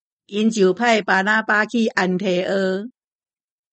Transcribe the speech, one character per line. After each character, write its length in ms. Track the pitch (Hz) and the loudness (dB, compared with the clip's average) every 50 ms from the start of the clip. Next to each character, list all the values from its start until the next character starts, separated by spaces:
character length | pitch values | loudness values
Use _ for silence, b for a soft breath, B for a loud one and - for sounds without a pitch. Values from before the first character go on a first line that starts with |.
| _ _ _ _ _ | _ _ _ _ _
因 240 | - 202 208 214 226 | -8 -2 0 0 2
就 240 | 226 214 185 185 180 | 2 4 2 2 2
派 280 | 185 240 240 226 220 | 2 2 2 2 2
巴 200 | - 214 196 190 | 2 0 0 0
拿 180 | 190 208 214 220 | 2 0 0 0
巴 240 | 214 214 214 208 214 | 0 0 0 0 0
去 220 | 214 - 233 220 | -2 -2 -2 -2
安 320 | 220 - - 185 185 185 180 | 0 0 -2 -2 0 -2 -2
提 240 | 202 185 175 175 | 0 -2 -2 -2
阿， 460 | 185 - 196 196 190 190 185 196 214 254 _ _ _ _ _ _ _ _ _ _ _ _ _ _ _ _ | -2 -2 -2 -2 -2 -2 -2 -4 -8 -10 _ _ _ _ _ _ _ _ _ _ _ _ _ _ _ _